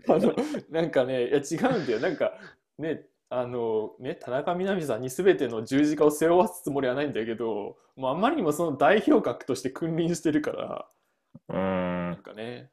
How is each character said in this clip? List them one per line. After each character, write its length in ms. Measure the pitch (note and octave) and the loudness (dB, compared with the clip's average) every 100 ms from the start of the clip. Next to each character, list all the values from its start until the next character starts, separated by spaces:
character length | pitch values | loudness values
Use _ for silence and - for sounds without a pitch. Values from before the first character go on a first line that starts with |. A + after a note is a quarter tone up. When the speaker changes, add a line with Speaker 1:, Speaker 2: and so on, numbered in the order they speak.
| - | 2
Speaker 1:
の、 280 | E3 G#3 - D4+ C#4+ - | 4 4 2 -2 -6 -4
な 120 | D#3+ | -2
ん 100 | E3+ | 0
か 140 | C#3+ B2 | 2 2
ね、 240 | C3 A#2+ | 2 2
い 20 | |
や、 60 | C#3+ | 0
違 180 | C#3 E3 B3 | 0 -2 0
う 100 | A3+ | 0
ん 40 | C3 | 0
だ 60 | |
よ。 80 | A2+ | 0
な 80 | E3 | 0
ん 80 | D3+ | 0
か、 160 | A#2 - - - _ - | -2 -2 -18 -20 _ -8
ね、 300 | D#3 C#3+ - _ - | -6 -6 -8 _ -8
あ 180 | B2 A#2+ | -4 -4
の、 480 | B2 A2+ A2 G#2+ - | -2 0 0 -2 -6
ね、 160 | B2+ - | -10 -8
田 140 | - | -4
中 260 | B2+ E3 F3 | -4 -2 -2
み 100 | F#3+ | 0
な 100 | G3 | -2
実 60 | |
さ 140 | D3 A2 | -2 -4
ん 40 | |
に 80 | B2+ | -4
全 280 | - F#3 F3 | 0 4 4
て 100 | B2+ | 2
の 160 | A2+ | -4
十 220 | A2+ C3+ D3 | -2 2 2
字 100 | D3+ | 4
架 100 | D3 | 4
を 60 | |
背 160 | D3+ D#3+ | 4 4
負 120 | F3 | 6
わ 100 | F3 | 4
す 140 | - | 0
つ 60 | - | -6
も 120 | C#3 | -2
り 80 | C3 | 0
は 60 | C3 | 0
な 80 | |
い 40 | D3 | -2
ん 60 | |
だ 120 | A2 A2+ | -4 -4
け 100 | A2+ | -4
ど、 420 | A#2 G#2+ G#2 - _ - | -4 -4 -6 -12 _ -6
も 140 | C3 | -4
う 20 | |
あ 40 | D#3 | 0
ま 120 | A#3 | 0
り 60 | D#4+ | 2
に 60 | |
も 100 | E3 | 0
そ 180 | D3+ E3+ | 0 -2
の 60 | C3 | 2
代 260 | D3 G#3+ - | 4 4 4
表 180 | A#3 | 2
格 220 | C#3+ A#2 - | 2 -4 -4
と 100 | B2 | -4
し 60 | |
て 80 | B2+ | -4
君 260 | - E3 D#3+ | -6 -4 -2
臨 180 | E3+ E3+ | 0 0
し 60 | |
て 80 | E3 | 2
る 120 | D3+ | 0
か 100 | D3+ | 0
ら、 380 | - - - - _ _ _ _ - - | -4 -6 -8 -12 _ _ _ _ -20 -8
Speaker 2:
う 60 | |
ん。 20 | F#2 | -4
Speaker 1:
な 560 | F#2+ F#2 F2+ F2+ F2 E2+ | -2 -2 -2 -2 -4 -8
ん 0 | |
か 160 | - | -12
ね、 380 | G#2 A2+ B2 C3 | -14 -12 -12 -16